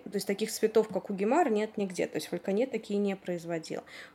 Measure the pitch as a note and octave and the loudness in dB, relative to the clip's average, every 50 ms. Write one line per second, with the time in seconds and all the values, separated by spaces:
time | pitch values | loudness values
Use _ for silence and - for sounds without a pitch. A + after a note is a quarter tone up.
0 | - - - G3 - - G3+ G3+ A3 G#3+ - - - A3 A3 A3 G#3+ A3 - F#3+ | -6 -4 -4 -4 -2 -2 -2 -2 -2 -4 0 0 0 4 6 4 4 4 -2 -4
1 | - - G#3 F#3 G3+ G#3+ C4 E4+ F4 C4 A3 G#3 G#3+ A3 - - G3+ F#3 F#3 F3 | -4 -4 -2 0 2 4 4 4 4 4 4 2 0 -2 -2 -4 -4 -2 0 -2
2 | E3+ D#3 - D#3 - - - E3+ - - F#3+ G#3 B3+ C4 A#3+ A3 - - G3+ G3+ | -2 -2 -2 -6 -4 -4 -6 -4 0 0 2 2 2 2 0 -6 -4 -2 0 2
3 | G3+ G3 G3 F#3+ - - F3+ E3+ E3 E3+ E3+ E3 D#3+ - - - - - - - | 2 2 0 -2 -4 -4 -4 -4 -2 -4 -4 -4 -4 -6 -8 -8 -8 -12 -16 -16
4 | - - | -16 -18